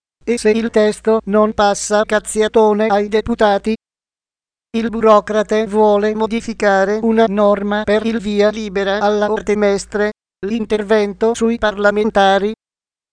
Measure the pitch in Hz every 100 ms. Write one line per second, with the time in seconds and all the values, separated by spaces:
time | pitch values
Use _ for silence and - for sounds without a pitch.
0 | _ _ - 233 214 220 226 220 214 208
1 | - 220 - 208 214 220 202 196 - 208
2 | 214 214 - 214 214 233 214 208 220 202
3 | 208 214 208 233 214 202 214 220 _ _
4 | _ _ _ _ _ _ _ 226 226 220
5 | 220 208 196 214 196 214 220 208 214 202
6 | 214 220 220 226 226 208 208 196 190 214
7 | 226 220 226 202 202 202 202 208 214 208
8 | 226 220 202 208 208 214 214 190 196 202
9 | 208 208 208 214 - 208 202 196 - 202
10 | 208 - _ _ 196 226 214 214 202 220
11 | 202 185 226 233 226 233 214 202 208 208
12 | 214 202 196 196 208 220 _ _ _ _
13 | _